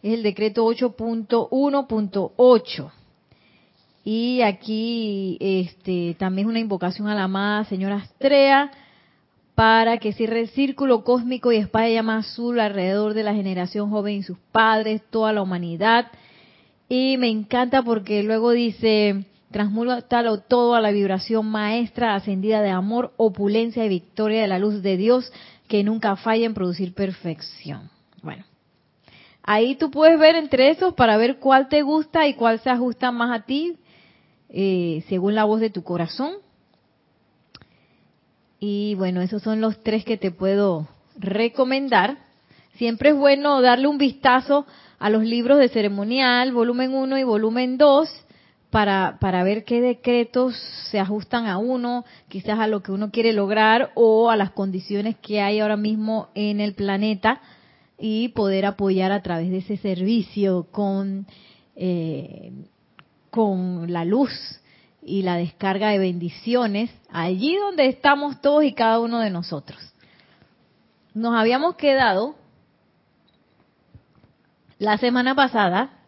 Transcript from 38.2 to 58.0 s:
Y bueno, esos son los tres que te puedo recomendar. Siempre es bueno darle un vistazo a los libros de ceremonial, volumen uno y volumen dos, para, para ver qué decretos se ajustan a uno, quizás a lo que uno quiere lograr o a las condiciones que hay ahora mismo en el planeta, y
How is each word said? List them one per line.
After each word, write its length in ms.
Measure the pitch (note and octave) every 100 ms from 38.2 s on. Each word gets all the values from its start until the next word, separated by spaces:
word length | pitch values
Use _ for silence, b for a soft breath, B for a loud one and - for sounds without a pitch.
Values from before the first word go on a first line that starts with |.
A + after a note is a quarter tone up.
| _ _ _ _
Y 360 | G#3 G3+ G#3 G3+
bueno, 260 | F#3 F3+
esos 220 | F3+ G#3
son 160 | A3 A3
los 240 | A3 G#3+
tres 220 | - A3 -
que 120 | A3
te 140 | F#3+
puedo 560 | E3+ F#3 G3+ G3+ E3 D#3 _ _ -
recomendar. 1000 | G3 G#3 A#3 A3+ B3+ C4+ C#4 A3+ G3 C#4+ _ _ b b b _
Siempre 340 | A#3 A#3 C#4+
es 60 | D4
bueno 460 | C#4 C#4 C#4+ C#4
darle 260 | B3+ B3 C4+
un 100 | D4
vistazo 680 | C#4 - C4+ B3+ B3+ C#4 C#4+ B B B
a 100 | G#3
los 140 | A3
libros 360 | A3 A#3 A#3 C#4+
de 100 | B3+
ceremonial, 840 | A#3+ G#3 G3+ G3+ B3+ C4 B3 B3+
volumen 420 | A#3+ A3+ A#3+ C4
uno 240 | C4+ C4 C4+
y 60 |
volumen 540 | C4 G#3+ A3 A3+ B3+ B3+
dos, 320 | D4 C#4 D#4 - _ b b b _
para, 480 | A3 G#3 G3 F#3 -
para 240 | G3+ F3+
ver 200 | F#3 G#3+
qué 160 | G#3+ A#3+
decretos 760 | B3 B3 - A#3+ A#3 B3+ B3+ A#3 - - -
se 100 | G#3+
ajustan 480 | F#3+ G#3 F#3 A#3+ A3+
a 100 | F#3
uno, 460 | A3+ B3+ A#3+ B3 A#3+ B B
quizás 320 | G3 F#3 G#3+
a 80 | A3
lo 160 | G#3
que 80 | F#3+
uno 200 | G3 G#3
quiere 200 | A3 A3+
lograr 600 | A3 G3 G#3+ G#3+ A3+ C4+ -
o 340 | A#3 A3 A#3
a 60 | A3
las 160 | G3
condiciones 640 | - G3 F#3 F#3 G3+ G#3 A3+
que 240 | - G#3
hay 180 | G3+ G#3+
ahora 180 | G#3+ G#3+
mismo 520 | G#3+ G#3+ G#3+ A3 - -
en 240 | G#3 G#3
el 140 | G#3
planeta, 680 | F#3+ G3 G3 G#3+ G#3 A3 B3+ b b b b b
y 300 | _